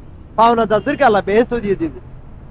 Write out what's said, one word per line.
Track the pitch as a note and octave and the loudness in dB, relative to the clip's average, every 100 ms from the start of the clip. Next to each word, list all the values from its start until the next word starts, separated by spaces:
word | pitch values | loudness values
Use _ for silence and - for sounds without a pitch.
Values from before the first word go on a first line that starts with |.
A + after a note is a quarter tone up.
| - - - - | -20 -20 -12 2
পাওনাদারদেরকে | A#3 A#3 G#3+ G#3+ C4 D4 | 2 4 2 0 0 2
আল্লাহ | C4 G#3 F#3 | 4 4 2
বেহেশত | G#3+ B3 | 2 2
দিয়ে | A#3+ G#3 - | -2 -2 -2
দিবে। | D#3+ - - - - - - | -2 -8 -16 -18 -18 -18 -8